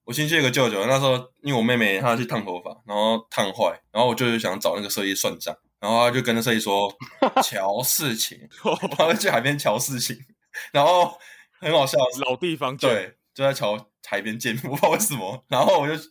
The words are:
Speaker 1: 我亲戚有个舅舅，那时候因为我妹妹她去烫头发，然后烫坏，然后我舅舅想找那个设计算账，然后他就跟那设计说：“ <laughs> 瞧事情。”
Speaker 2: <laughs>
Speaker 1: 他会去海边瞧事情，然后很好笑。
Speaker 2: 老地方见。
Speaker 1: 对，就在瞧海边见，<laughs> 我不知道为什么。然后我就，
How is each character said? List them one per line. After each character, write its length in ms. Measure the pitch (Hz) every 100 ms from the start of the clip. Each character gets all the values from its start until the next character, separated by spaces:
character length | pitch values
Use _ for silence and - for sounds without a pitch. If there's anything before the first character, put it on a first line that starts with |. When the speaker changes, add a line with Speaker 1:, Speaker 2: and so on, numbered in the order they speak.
Speaker 1:
我 80 | -
亲 140 | 127 151
戚 100 | 165
有 60 |
个 80 | 131
舅 180 | 127 120
舅， 160 | 101 110
那 80 |
时 60 | 135
候 140 | 139 127 - _
因 100 | 139
为 60 | 127
我 40 |
妹 140 | 113 123
妹 240 | 107 98
她 160 | 123 117
去 100 | 120
烫 180 | 120
头 160 | 101 87
发， 220 | 87 - 107
然 100 | 104
后 300 | 110 113 -
烫 220 | - 101
坏， 280 | 95 92 85 _
然 100 | 107
后 60 | 123
我 60 |
舅 160 | 117 123
舅 80 | 113
想 200 | 104 92
找 160 | - 90
那 60 |
个 60 | 101
设 160 | 107
计 100 | 98
算 240 | 95 104 82
账， 160 | - - _ -
然 120 | 104
后 160 | 117 120
他 80 |
就 80 | 127
跟 120 | 123
那 60 | 117
设 140 | 117
计 60 | 110
说：“ 300 | 107 101 101 - - -
<laughs> 160 | 262 262
瞧 400 | - 104 95 104
事 320 | 131 - 151
情。” 340 | 110 - - - - 208 156
Speaker 2:
<laughs> 200 | - -
Speaker 1:
他 100 | 165
会 80 |
去 140 | 226 196
海 120 | 123
边 180 | 131 147
瞧 200 | 127 127
事 220 | 131 127
情， 180 | - 113 - _ _ - -
然 120 | 143
后 340 | 151 180 175 - - - - -
很 120 | 156
好 140 | 156 135
笑。 120 | 151 127 127 131
Speaker 2:
老 80 |
地 220 | 127 180 156
方 200 | 135 139
见。 120 | 135
Speaker 1:
对， 280 | 107 95 _ _
就 100 | -
在 80 | 135
瞧 380 | 131 107 107 110 _ -
海 160 | 101
边 160 | 107 113
见， 200 | 120 113
<laughs> 40 |
我 60 | 131
不 60 | 139
知 60 |
道 60 | 175
为 80 | 160
什 160 | 214
么。 300 | 135 95 127 -
然 160 | 127
后 160 | 151 180
我 60 | 143
就， 60 | 156 -